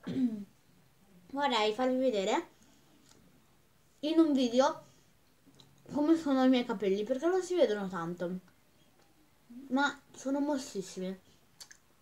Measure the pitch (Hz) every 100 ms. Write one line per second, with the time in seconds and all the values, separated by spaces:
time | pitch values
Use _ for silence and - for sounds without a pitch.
0 | - 254 247 214 202 _ _ _ _ _
1 | _ - - 269 285 233 214 214 254 254
2 | 262 214 190 277 339 _ _ _ _ _
3 | - - - _ _ _ _ _ _ _
4 | 294 320 320 269 247 240 277 311 - _
5 | _ _ _ _ _ - - _ - 269
6 | 294 320 285 262 262 262 233 214 202 196
7 | 208 262 330 370 370 359 285 208 190 185
8 | 165 175 180 185 - _ _ _ _ _
9 | _ _ _ _ - 240 277 254 285 -
10 | - - 262 277 285 285 - 202 190 -
11 | 185 190 - _ _ - - - _ _